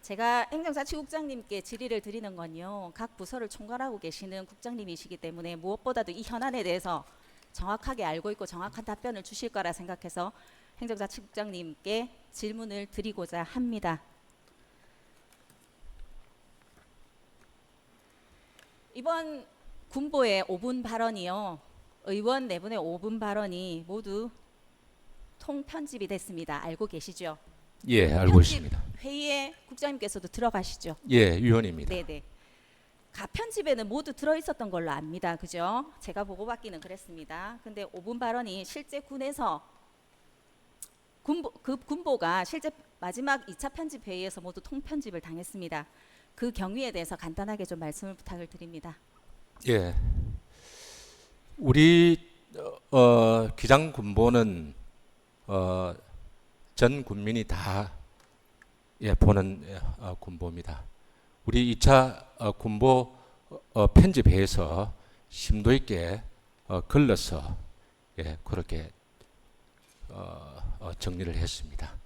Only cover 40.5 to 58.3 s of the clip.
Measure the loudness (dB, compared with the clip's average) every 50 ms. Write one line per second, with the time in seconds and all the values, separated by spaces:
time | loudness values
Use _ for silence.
40.5 | _ _ _ _ _ _ -20 -20 _ _ _ _ _ _ _ -4 -4 -4 -4 -10
41.5 | -12 -10 _ -8 -8 -8 -6 -10 -10 -6 -2 -2 -2 0 0 -2 0 -2 -2 -4
42.5 | -8 -8 -8 -8 -10 -10 -20 _ _ _ -10 -8 -8 -6 -2 -2 -2 -2 -2 -12
43.5 | -14 -10 -10 -12 -10 -10 -10 -10 -12 -14 -12 -12 -10 -8 -8 -10 -10 -12 -14 -14
44.5 | -16 -16 -14 -12 -12 -10 -10 -8 -8 -8 -8 -8 -10 -12 -12 -10 -12 -12 -12 -12
45.5 | -12 -12 -10 -8 -8 -10 -10 _ _ _ _ _ _ _ _ _ _ -6 -6 -6
46.5 | -4 -4 -6 -6 -6 -6 -6 -6 -6 -6 -8 -8 -10 -12 -12 -12 -8 -8 -6 -8
47.5 | -6 -8 -8 -8 -8 -8 -8 -8 -8 -10 -12 -14 -14 -16 -14 -14 -12 -12 -12 -14
48.5 | -16 -18 -18 -16 -16 -14 -14 -16 -18 _ _ _ _ _ _ -20 -20 -20 -20 _
49.5 | _ -8 -2 2 2 2 2 0 0 0 2 2 0 0 0 -4 -6 -10 -14 -16
50.5 | -20 -20 -20 -20 -20 -20 -20 -20 -20 -20 -20 -20 -20 -20 -20 _ _ _ _ -20
51.5 | -14 -4 4 6 8 10 12 12 12 12 10 10 8 4 2 -14 -20 _ _ _
52.5 | -16 -12 -12 -12 -12 -14 _ _ 8 10 12 12 12 10 10 8 6 6 4 0
53.5 | -2 -4 6 8 8 8 8 2 -4 -6 -6 0 4 6 6 8 8 8 6 4
54.5 | 2 -4 -6 -10 -12 -14 -18 -18 -20 -20 -20 _ _ _ _ _ _ _ _ -2
55.5 | -2 0 0 0 0 -2 -2 -4 -6 -10 -16 -20 -20 -20 -20 -20 -20 -20 _ _
56.5 | _ _ -20 _ _ 2 2 2 2 0 -6 -8 -8 -6 -4 -2 -2 -2 -2 -2
57.5 | -4 -4 -2 -2 -2 -2 -4 -6 -10 -16 -20 -20 _ _ _ _